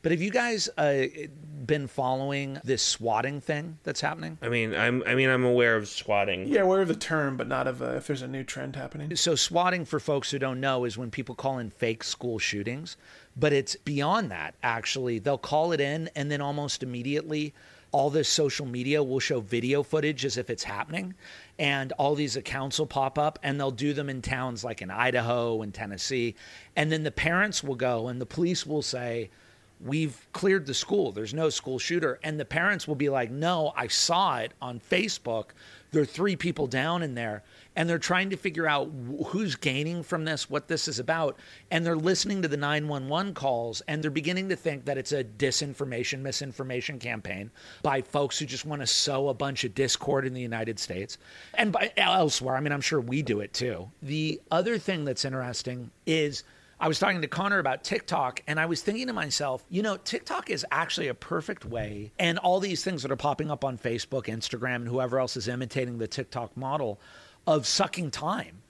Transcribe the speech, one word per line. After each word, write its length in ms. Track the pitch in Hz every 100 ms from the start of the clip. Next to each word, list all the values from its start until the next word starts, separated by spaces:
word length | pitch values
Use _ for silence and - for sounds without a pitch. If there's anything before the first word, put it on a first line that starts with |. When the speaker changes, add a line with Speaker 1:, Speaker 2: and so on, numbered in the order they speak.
Speaker 1:
but 120 | 165
have 100 | 165
you 80 | 190
guys, 400 | 240 240 214 - -
uh, 260 | 151 139 131 151 151 147 - 147 120
been 200 | 151 139
following 720 | - 131 131 139 139 139 135
this 180 | 117 123
swatting 560 | - - 113 110 127 143
thing 400 | - 147 165 160
that's 160 | - -
happening? 380 | 156 165 160 160
Speaker 2:
I 80 | 120
mean, 260 | 120 110
I'm, 280 | 85 117 127 107
I 80 |
mean, 140 | 123 131
I'm 160 | 127
aware 320 | 123 123 120 113
of 120 | 104
swatting. 600 | - - 101 98 90 95
Speaker 3:
Yeah, 140 | 208
aware 180 | 185 190
of 80 | 185
the 60 |
term, 420 | 208 - 160 143 131
but 120 | 127
not 180 | 131 131
of 160 | 127
a, 140 | 123 131
if 100 | -
there's 160 | 139
a 40 | 127
new 180 | 135
trend 320 | 131 135 135 135
happening. 380 | 131 147 147
Speaker 1:
So 200 | 170 170
swatting, 500 | 147 - 170 180 180
for 160 | 160 156
folks 300 | - 143 -
who 80 | 139
don't 200 | 131 127
know, 280 | 135 131 123
is 100 | 107
when 140 | 123
people 240 | - 127
call 240 | 123 135 131
in 100 | 113
fake 340 | - 117 113
school 360 | - - 123 113
shootings, 580 | - 104 101 131 170 - - - - -
but 160 | 151
it's 240 | 143 135 -
beyond 540 | - 143 143 208 175
that, 240 | 87 78 -
actually. 560 | 123 117 - 139 127 117
They'll 180 | 117 139
call 360 | - 147 165
it 100 | 160
in, 260 | 139 151 160 151
and 140 | 143
then 100 | 147
almost 420 | 143 147 147 -
immediately, 680 | 131 123 123 143 156 151 151 - - - -
all 160 | 143 143
this 180 | 151 139
social 380 | - 147 -
media 380 | 139 123 127 151
will 180 | 139 131
show 200 | - 131
video 420 | 101 117 123 143
footage 420 | 143 156 151 139
as 140 | 135 120
if 100 | -
it's 160 | 117
happening, 480 | - 104 123 165 185 185 - - - -
and 340 | 147 139 135
all 220 | - 143
these 220 | 147 147 123
accounts 420 | - 135 135 -
will 80 | 151
pop 320 | 139 135 147
up, 200 | 143 -
and 180 | 143 143
they'll 100 | 135
do 220 | 113 147
them 160 | 143 143
in 140 | 131
towns 420 | - 131 127 117
like 160 | 117 110
in 100 | 92
Idaho 680 | 98 123 123 117 120 117 113
and 140 | 107
Tennessee. 600 | 95 107 98 - 131 117 - - - -
And 160 | - 151
then 120 | 160
the 80 | 156
parents 520 | - 160 175 208 -
will 120 | 143
go, 340 | 123 127 117 120
and 100 | 123
the 60 |
police 400 | 123 - 175 180
will 160 | - 151
say, 480 | 143 127 120 117 107 - - - _ _
"We've 480 | 117 147 156 123 -
cleared 320 | - 196 190
the 80 | 139
school. 400 | 127 - 202 147
There's 220 | 101 110
no 160 | 147 160
school 280 | - - 131
shooter." 400 | - 175 160 123
And 180 | 156 151
the 60 | 131
parents 420 | 151 180 196 -
will 60 |
be 160 | 147 143
like, 200 | 135 120
"No, 440 | 131 160 175 151 -
I 120 | 120
saw 500 | - - 170 190 127
it 160 | 113 -
on 180 | 127 120
Facebook. 680 | - 185 214 - - 113 104 - - - -
There 100 | 156
are 60 | 139
three 300 | - 196 180
people 300 | 175 - 139
down 360 | 127 147 175
in 120 | 160
there." 280 | 120 113 104 - - -
And 140 | - 165
they're 100 | 170
trying 300 | - 180 190
to 80 | 190
figure 300 | 196 156 160
out 240 | 143 135
wh-, 380 | 147 120 147 -
who's 280 | 185 208 131
gaining 460 | 147 131 156 175
from 240 | 160 175 156
this, 240 | 151 -
what 180 | 147 -
this 200 | 160 -
is 100 | 120
about. 400 | 123 165 151 - - - -
And 160 | 165 170
they're 100 | 165
listening 460 | 160 190 - 196
to 60 | 160
the 80 | 143
nine 300 | 143 151 151
one 220 | 143 131
one 240 | 156 202
calls, 480 | 160 139 123 117 110 -
and 140 | 151
they're 80 | 156
beginning 400 | 143 151 180 190
to 60 | 180
think 280 | 165 143
that 140 | 131 135
it's 140 | 131
a 120 | 147
disinformation, 960 | 120 107 139 123 147 131 139 120 123 135
misinformation 800 | 135 127 139 - 131 123 - 135
campaign 520 | 123 113 92 95 107 - - -
by 200 | 151 135
folks 360 | 127 147 143 -
who 60 |
just 220 | 147 127 151
wanna 200 | 147 120
sow 420 | - - 135 139
a 60 |
bunch 300 | 123 139 131
of 100 | 123
discord 520 | 117 135 - - 139 135
in 80 |
the 60 | 127
United 380 | 120 113 113 107
States 380 | - 92 101 - - - -
and 180 | - 220
by, 180 | 190 202 208
elsewhere. 600 | 185 185 156 - 131 131
I 40 |
mean, 120 | 147
I'm 100 | 143
sure 180 | - 151
we 220 | 117 135
do 180 | 143 104
it 140 | 101
too. 360 | - 123 90 98 -
The 360 | 139 151 156 - -
other 260 | 165 190 233
thing 300 | - 180 143
that's 180 | 127
interesting 680 | 139 131 123 120 - 123 117 _
is 400 | - 160 151 135 - - - _
I 100 | 160
was 100 | 151
talking 240 | 185 185
to 60 | 151
Connor 300 | 165 196 196
about 260 | 143 135
TikTok, 580 | - 196 - - 127 - -
and 140 | 156
I 60 | 165
was 160 | 160
thinking 240 | - 220 254
to 80 |
myself, 500 | 220 151 - 147 127 -
you 100 | 180
know, 160 | 214 190
TikTok 540 | - - - 370 -
is 160 | 147 -
actually 360 | 143 165 - 143
a 60 |
perfect 500 | 120 - 170 156 208
way, 480 | 107 117 104 104 107 -
and 180 | 175 165
all 200 | 180 190
these 240 | 196 175
things 160 | - 170
that 100 | 131
are 60 | 131
popping 340 | 147 139 151
up 140 | 147
on 140 | 139 123
Facebook, 480 | 123 117 - 135 113
Instagram, 500 | 113 - 123 127 123
and 120 | 120
whoever 300 | 123 127 131
else 200 | 127 127
is 100 | 104
imitating 480 | 123 123 139 123 120
the 120 | 110
TikTok 460 | - 127 127 117
model 460 | - 131 147 123 101 - - - -
of 220 | - 156 120
sucking 420 | - 185 - 160
time. 540 | - 151 220 - 87 -